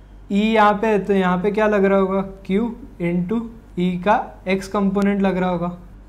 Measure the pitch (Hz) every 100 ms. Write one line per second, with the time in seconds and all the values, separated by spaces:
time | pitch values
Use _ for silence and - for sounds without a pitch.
0 | - - - 202 220 220 208 202 220 208
1 | 190 196 185 180 202 208 214 208 196 196
2 | 185 196 190 - - 190 233 - - -
3 | 170 175 180 226 226 - - - 180 180
4 | 185 233 - - 185 190 - 208 196 196
5 | 202 202 196 180 180 175 175 175 - -